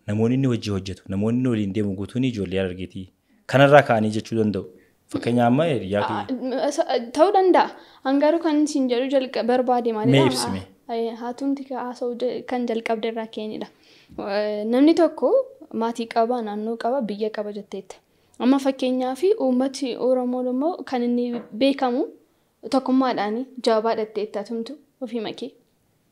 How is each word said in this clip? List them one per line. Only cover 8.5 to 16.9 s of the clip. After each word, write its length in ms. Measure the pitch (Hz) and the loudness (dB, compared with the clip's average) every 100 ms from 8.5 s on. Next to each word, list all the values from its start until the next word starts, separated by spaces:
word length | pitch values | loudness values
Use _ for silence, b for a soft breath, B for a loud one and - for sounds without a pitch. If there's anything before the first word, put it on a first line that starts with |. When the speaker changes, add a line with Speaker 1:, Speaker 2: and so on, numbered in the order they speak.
| 294 302 | 2 2
Speaker 2:
sin 220 | 294 254 | 0 0
jedhu 220 | 233 262 | 0 2
jalqa-, 320 | 269 254 - | 0 0 -2
barbaade 480 | 226 254 247 247 233 | 0 2 2 0 0
maali? 200 | 220 131 | 0 4
Speaker 1:
Mee 100 | 135 | 4
Speaker 2:
Ah, 60 | 131 | 4
Speaker 1:
ibsi 200 | - - | 2 -4
mee? 140 | 95 95 _ | -6 -10 _
Speaker 2:
ah, 120 | - 233 | -8 -4
eh, 200 | 226 226 | -4 -6
haatumti 500 | 240 247 277 277 262 | -8 -4 -4 -4 -6
ka-, 180 | 240 | -8
haasa'u 320 | 247 247 247 233 | -8 -6 -6 -4
de-, 200 | 247 - | -4 -4
kan 220 | - 247 240 | -6 -4 -2
jalqabde 460 | 226 226 220 226 | -2 -4 -4 -4
irraa 160 | 226 220 | -6 -8
keenidha. 400 | 226 214 214 - b b b b | -10 -10 -10 -12 b b b b
Eh, 520 | - 208 202 214 208 | -12 -6 -2 -2 -2
namni 320 | 214 247 294 330 | 0 4 6 6
tokko 400 | 311 311 262 508 508 - 311 | 4 2 2 2 0 -8 -10
maatii 360 | 220 226 233 226 | -4 -4 -4 -2
qaba, 320 | 233 226 247 | 0 2 0
naannoo 360 | 214 208 220 233 | -4 -6 -6 -4
qaba, 240 | 233 | -2